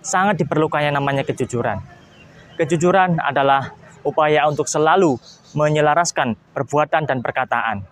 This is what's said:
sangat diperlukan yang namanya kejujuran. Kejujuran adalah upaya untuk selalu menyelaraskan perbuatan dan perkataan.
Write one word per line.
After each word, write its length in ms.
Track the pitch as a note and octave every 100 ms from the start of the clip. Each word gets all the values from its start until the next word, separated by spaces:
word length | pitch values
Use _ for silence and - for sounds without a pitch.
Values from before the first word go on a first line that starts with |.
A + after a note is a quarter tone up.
sangat 320 | - F#3 G3 F#3+
diperlukan 480 | E3 D3 D#3 D3+ D3
yang 80 |
namanya 320 | C#3+ C#3 C#3 C3+
kejujuran. 560 | C#3+ B2 A#2+ A#2+ G2 - - - - - - -
Kejujuran 640 | - E3 E3+ F3+ F#3 F#3 E3
adalah 560 | C#3 C#3 C#3 C3+ B2+ - - - C#3+
upaya 400 | C#3 D3+ D3+ D3
untuk 240 | D3+ D3
selalu 480 | D#3 D#3 F3+ F3+ A#2+ - - -
menyelaraskan 880 | D3 D3+ D3+ D3+ D3+ E3+ - C3+ G#2+ _
perbuatan 560 | - C3 C#3+ D3+ D#3+ D3
dan 80 | C3
perkataan. 640 | A2+ C3+ B2+ A#2+ A2+ G#2 G2